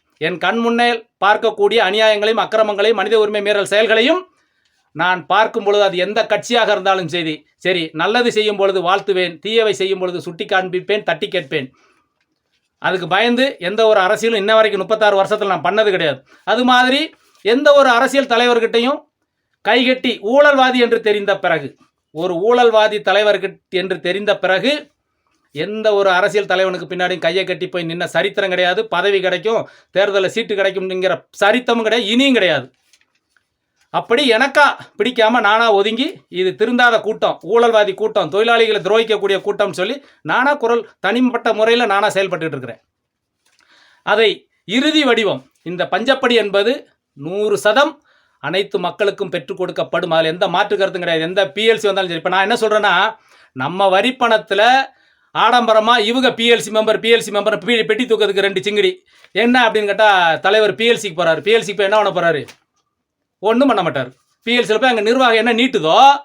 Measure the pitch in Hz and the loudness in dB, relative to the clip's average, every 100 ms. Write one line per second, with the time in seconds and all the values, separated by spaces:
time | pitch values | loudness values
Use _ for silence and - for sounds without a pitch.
0 | _ _ 156 175 175 226 233 233 240 233 | _ _ -6 -2 -2 -2 0 0 0 0
1 | - _ 190 214 220 208 202 226 190 208 | -6 _ 0 2 0 0 2 2 2 2
2 | 220 214 208 226 185 220 220 202 208 226 | 2 2 0 -2 -2 0 0 0 0 0
3 | 202 220 208 208 202 208 190 202 220 220 | 0 0 0 -2 -2 -2 0 0 2 2
4 | 247 349 370 _ _ _ _ _ _ 147 | 2 0 -4 _ _ _ _ _ _ -4
5 | 175 180 143 190 220 226 202 202 196 180 | -2 -2 0 2 2 0 0 2 0 0
6 | 180 214 214 208 - 233 208 202 190 190 | -2 -2 -2 -4 -2 0 0 0 0 -2
7 | 165 175 160 151 _ _ 175 180 160 156 | -2 -6 -6 -8 _ _ -4 -4 -4 -4
8 | 175 233 240 208 214 208 196 190 170 196 | -2 0 0 0 -2 0 0 0 0 -2
9 | 202 185 180 165 202 226 214 196 190 190 | 0 -2 -4 -6 -4 0 0 -2 -4 -4
10 | 185 175 175 165 196 190 185 185 - 208 | -4 -6 -10 -12 -4 -2 -2 -6 -4 -4
11 | 208 160 202 180 147 160 131 _ _ _ | -4 -6 -6 -6 -6 -8 -8 _ _ _
12 | _ _ _ _ _ _ _ _ - 185 | _ _ _ _ _ _ _ _ -6 -4
13 | 170 185 240 240 269 - 170 214 220 220 | -2 -2 0 0 -2 -4 -6 0 2 4
14 | 185 214 226 226 196 220 214 196 185 220 | 2 0 0 -2 2 2 2 0 -4 0
15 | 208 196 196 208 202 175 175 202 208 185 | 2 2 0 -2 -2 -2 0 0 0 0
16 | 160 175 - _ - 220 254 247 247 269 | -2 -4 -10 _ -4 0 2 2 2 0
17 | 311 - _ _ 190 247 294 285 262 233 | -4 -10 _ _ -2 2 4 6 6 4
18 | 262 269 269 233 247 233 220 233 247 302 | 2 0 0 2 2 2 0 0 0 -2
19 | - _ _ _ _ _ - 240 254 254 | -8 _ _ _ _ _ 0 2 2 0
20 | 254 190 196 269 294 277 254 254 233 233 | -2 -4 0 4 4 4 2 2 0 0
21 | 220 208 202 196 180 160 139 - _ _ | 0 -2 0 -2 0 -2 -4 -14 _ _
22 | _ 151 180 170 208 240 240 220 214 214 | _ -8 -6 -2 0 4 4 4 2 0
23 | 202 196 208 202 185 165 _ 185 185 180 | 0 2 2 0 -4 -10 _ -6 -4 -4
24 | 175 185 208 190 180 185 220 294 294 _ | -4 -4 -2 -2 0 0 0 -4 -6 _
25 | _ _ _ _ _ 143 175 214 214 202 | _ _ _ _ _ -10 -8 -2 0 2
26 | 196 180 196 196 196 185 190 180 160 175 | 2 2 2 -2 0 0 0 -2 -8 -4
27 | 180 180 165 180 180 175 180 180 170 170 | -4 -2 -2 -2 -4 -6 -6 -6 -6 -6
28 | 170 165 190 196 196 180 180 190 226 175 | -4 -2 -2 -2 -2 0 0 0 -2 -2
29 | 196 196 180 180 208 226 143 - _ 180 | 0 0 0 -2 -2 -4 -4 -12 _ -2
30 | 202 196 185 220 226 202 196 185 185 185 | 0 0 -2 -2 -4 -2 -2 -2 -6 -4
31 | 185 165 - - 202 247 247 233 220 226 | -2 -4 -8 -2 0 2 0 -2 0 0
32 | 202 233 277 240 185 147 127 _ _ _ | 0 2 2 2 2 0 -4 _ _ _
33 | _ _ _ _ _ _ _ _ _ 165 | _ _ _ _ _ _ _ _ _ -8
34 | 175 240 285 220 269 285 277 - - - | -2 0 2 2 2 4 2 2 -10 -6
35 | 233 254 214 240 202 220 233 202 202 226 | -4 2 2 2 2 2 4 2 0 -2
36 | 294 - _ 175 185 156 220 240 247 226 | -4 -6 _ -4 -4 -2 -2 2 2 2
37 | 202 196 202 - 165 226 233 220 202 190 | -2 -2 -4 -4 -2 2 4 4 2 0
38 | 214 214 165 190 226 233 226 214 170 220 | -4 -2 -2 0 0 2 2 0 0 0
39 | 226 208 196 190 196 202 202 175 190 277 | 0 -2 -2 -2 -4 -4 -4 -4 -6 -6
40 | - _ 151 190 262 294 226 233 220 _ | -12 _ -4 -2 0 0 0 -2 -4 _
41 | 185 233 254 240 240 214 220 233 233 196 | -4 0 0 0 -2 0 2 2 2 0
42 | 208 175 196 175 160 139 120 110 _ _ | 0 0 -2 -4 -6 -8 -12 -16 _ _
43 | _ _ _ _ _ _ _ _ _ _ | _ _ _ _ _ _ _ _ _ _
44 | - 208 220 170 - _ - 220 294 311 | -2 0 2 -2 -10 _ -6 -2 0 2
45 | 277 226 208 135 - _ - 175 170 185 | 2 2 0 -4 -8 _ -12 -8 -4 -2
46 | 240 262 262 233 208 196 202 294 - _ | 0 0 2 0 2 0 0 -2 -8 _
47 | _ - 147 196 208 202 208 262 294 311 | _ -16 -10 -6 -2 0 0 2 0 -2
48 | _ _ _ _ 139 180 202 196 175 165 | _ _ _ _ -6 -4 -4 -4 -6 -2
49 | 202 185 190 175 - 190 180 165 165 170 | -2 -2 -6 -8 -10 -8 -8 -6 -6 -4
50 | 175 160 160 175 190 170 202 202 190 175 | -2 0 0 -2 -2 0 0 0 -2 -2
51 | 175 165 160 185 190 202 220 220 208 190 | -4 -2 -2 -2 -2 0 0 2 0 -2
52 | 185 165 156 185 190 - 214 214 208 180 | -4 -6 -2 0 0 0 0 0 2 2
53 | 208 220 _ _ _ 131 131 180 196 185 | 0 -4 _ _ _ -8 -6 0 2 2
54 | 233 254 233 220 165 196 226 262 - _ | 0 0 0 0 0 2 4 2 0 _
55 | _ _ _ 156 214 247 226 220 214 240 | _ _ _ 0 2 2 4 2 4 2
56 | 214 247 254 226 233 233 202 214 220 214 | 2 0 0 0 2 2 0 -2 0 0
57 | 220 233 220 202 202 208 175 240 220 220 | 2 0 0 -4 -2 -4 -2 -2 0 -2
58 | 247 214 202 196 196 185 196 208 185 185 | 0 0 0 0 -2 -2 -4 0 0 -2
59 | _ _ _ 185 233 254 226 214 208 196 | _ _ _ -2 2 2 2 0 -2 2
60 | 214 190 170 156 190 214 214 135 233 233 | 4 4 2 0 2 2 2 0 0 0
61 | 202 160 170 156 190 226 185 202 196 214 | -2 -2 0 0 0 0 0 -4 0 2
62 | 196 175 170 156 120 - _ _ _ _ | 0 0 -2 -2 -6 -16 _ _ _ _
63 | _ _ _ _ 196 233 277 214 170 139 | _ _ _ _ -2 2 2 2 0 -4
64 | 127 - _ _ - 247 196 214 262 233 | -6 -12 _ _ -2 -2 0 0 2 0
65 | 208 247 254 226 226 233 254 233 156 185 | 0 2 4 2 2 2 0 0 2 6
66 | 269 277 | 6 4